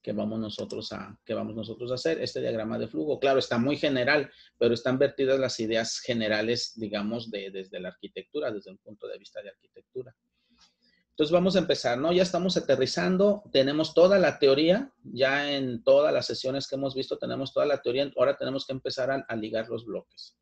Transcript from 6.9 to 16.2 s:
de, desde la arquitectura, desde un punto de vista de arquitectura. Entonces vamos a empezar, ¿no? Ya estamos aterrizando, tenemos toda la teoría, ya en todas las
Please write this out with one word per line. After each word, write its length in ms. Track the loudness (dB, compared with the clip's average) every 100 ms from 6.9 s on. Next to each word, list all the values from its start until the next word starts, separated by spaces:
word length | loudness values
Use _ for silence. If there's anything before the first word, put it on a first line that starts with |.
| -4 -4 -6 -6
de, 220 | -10 -8
desde 280 | -10 -12 -10
la 100 | -12
arquitectura, 640 | -12 -14 -14 -10 -6 -6
desde 200 | -6 -12
un 80 | -20
punto 280 | -20 -16 -14
de 100 | -14
vista 240 | -14 -16
de 60 | -16
arquitectura. 680 | -20 _ -20 _ -14 -14 _ _ _ _ _ _ _ _ _ _
Entonces 200 | -2 2
vamos 240 | 4 4 2
a 40 |
empezar, 400 | 2 0 0 0
¿no? 120 | 2
Ya 120 | 2
estamos 340 | 2 2 0 -2
aterrizando, 840 | 0 2 2 0 0 4 4 2 0
tenemos 420 | 2 4 2 2
toda 240 | 6 6 8
la 220 | 4 4
teoría, 520 | 4 6 6 4 2 _
ya 520 | -14 0 2 2 -2 -2
en 280 | -4 -2
todas 280 | 6 6 6
las 140 | 2